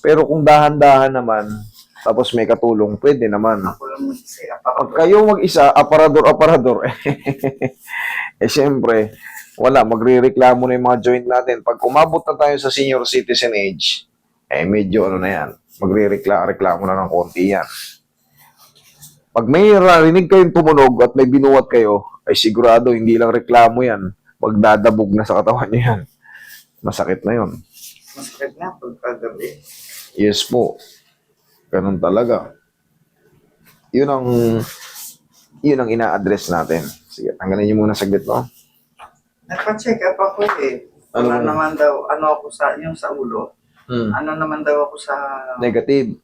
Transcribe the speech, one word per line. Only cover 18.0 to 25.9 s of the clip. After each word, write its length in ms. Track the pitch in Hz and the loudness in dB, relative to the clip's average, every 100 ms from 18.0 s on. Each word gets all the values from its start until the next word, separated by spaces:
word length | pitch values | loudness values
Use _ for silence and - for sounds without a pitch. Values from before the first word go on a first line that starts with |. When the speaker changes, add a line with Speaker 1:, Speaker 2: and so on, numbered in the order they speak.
| _ _ _ _ _ _ _ _ _ _ - _ _ | _ _ _ _ _ _ _ _ _ _ -20 _ _
Speaker 1:
Pag 140 | 113 117 | -6 0
may 200 | 156 208 | 4 6
narinig 600 | 202 185 170 160 175 175 | 6 6 6 6 4 4
kayong 240 | 190 175 | 4 6
tumunog 420 | 170 156 151 131 120 | 4 4 6 6 4
at 100 | 123 | 2
may 120 | 135 131 | 4 2
binuwat 420 | 135 135 139 147 | 4 4 4 4
kayo, 400 | 123 107 104 - - | 2 2 0 -4 -16
ay 120 | - | -4
sigurado, 580 | 101 120 107 120 117 123 | 0 0 2 4 4 4
hindi 260 | 117 113 110 | 0 0 2
lang 120 | 117 | 2
reklamo 520 | 117 - 120 117 117 | -2 2 4 4 4
yan. 200 | 127 104 92 - _ _ | -2 -4 -8 -12 _ _
Magdadabog 720 | 113 107 110 107 110 107 104 | -4 2 4 4 2 2 0
na 120 | 101 | -2
sa 120 | 107 95 | 0 0
katawan 320 | 104 123 98 | 0 -2 -2
niyo 140 | 113 | -2
yan. 180 | 120 | 0